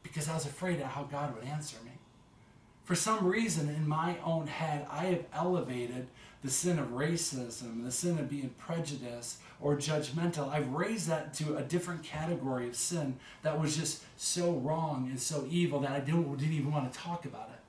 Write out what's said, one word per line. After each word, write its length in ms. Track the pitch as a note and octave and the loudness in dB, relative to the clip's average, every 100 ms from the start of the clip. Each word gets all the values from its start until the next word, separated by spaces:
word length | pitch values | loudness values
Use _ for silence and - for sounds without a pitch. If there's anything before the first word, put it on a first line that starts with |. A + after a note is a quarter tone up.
Because 240 | C3+ D#3 D3+ | -6 -4 -2
I 60 | |
was 120 | D#3+ C#3+ | -2 -2
afraid 360 | - F3+ D#3 | -2 0 0
of 60 | C3 | 0
how 160 | C#3+ | -4
God 300 | C3+ C#3+ B2+ | -4 -2 -2
would 120 | A2+ B2 | -4 -4
answer 320 | D3+ - - A#2 | -4 -6 -10 -14
me. 60 | B2+ - - - - - - - - | -16 -20 -20 -20 -20 -20 -20 -20 -20
For 120 | - F3 | 0 2
some 300 | G#3+ G#3+ F3+ | 4 6 6
reason 440 | G#3+ A3+ D#3+ D3 | 6 4 2 2
in 180 | D3+ D3+ | 2 2
my 300 | D3+ F3 E3+ E3 | 4 2 0 2
own 220 | E3 D3 | 2 0
head, 380 | - D#3+ D3 - | -2 0 0 -2
I 140 | D3 F#3 | -2 2
have 200 | F3 - | 2 0
elevated 720 | D3+ F3 F3+ B2+ B2 A#2+ B2 B2+ - - - | 0 2 2 0 -4 -4 -6 -8 -14 -20 -8
the 60 | C3+ | -2
sin 300 | - F3 E3 | 2 4 2
of 100 | A#2+ | 0
racism, 960 | A#2+ D#3 E3 - C3+ A#2+ - A#2+ A2+ | 0 2 2 0 -2 -4 -6 -6 -4
the 80 | B2 | -2
sin 260 | B2 F3 D#3+ | 0 2 2
of 120 | C3 | 0
being 240 | C#3+ C3 - | -2 -4 -8
prejudiced 800 | - E3 D3 C3+ B2 A#2+ - - - - | -4 -2 -2 -6 -6 -8 -8 -10 -14 -2
or 160 | C#3+ C#3+ | 2 2
judgmental. 720 | D#3 D3+ C3+ D#3 F3 D#3 C#3 | 2 0 0 0 0 0 0
I've 200 | D3 B2+ | 0 0
raised 380 | D3 G3+ A3 D#3+ | 0 0 0 0
that 260 | D#3+ D3+ - | 0 -2 -4
to 220 | D3+ C#3+ | -2 -2
a 40 | |
different 420 | C3 E3+ F3 E3 | 0 0 0 -6
category 640 | - D3+ E3 E3 C3 B2+ A#2+ | -6 -4 0 0 0 0 -2
of 80 | A#2+ | -2
sin 420 | - E3+ C3+ C3 - - | 0 0 0 -4 -10 -4
that 160 | D#3 D#3 | 0 2
was 180 | D#3 E3 | 2 2
just 260 | D3+ - - - | -2 -4 -12 -6
so 320 | - F3 F3 | -2 2 4
wrong 540 | D3+ C#3 D#3+ D#3+ C3 B2+ | 2 2 2 2 0 -2
and 100 | C3 | -2
so 260 | - D3+ C3+ | -2 -2 2
evil 300 | F3 E3+ C#3+ | 4 4 4
that 100 | C3+ | 2
I 80 | C#3 | 0
didn't, 380 | C3 E3+ D3 C#3 | 2 2 2 0
didn't 180 | D3+ D3+ | 2 2
even 160 | C#3 | 2
want 200 | D3+ B2+ | 2 0
to 80 | - | -4
talk 260 | E3+ E3+ C3 | -6 -6 -6
about 240 | - - | -10 -12
it. 100 | A#2 | -14